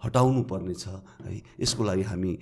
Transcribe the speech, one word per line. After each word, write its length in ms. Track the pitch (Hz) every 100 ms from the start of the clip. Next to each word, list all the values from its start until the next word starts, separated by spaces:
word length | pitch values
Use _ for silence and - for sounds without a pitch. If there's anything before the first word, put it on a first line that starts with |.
हटाउनु 380 | 120 123 127 131
पर्ने 320 | 120 95 90
छ, 140 | 87 95 92 - -
है। 200 | 92 92 - -
यसको 240 | 123 120
लागि 180 | 107 95
हामी 360 | 95 87 92 85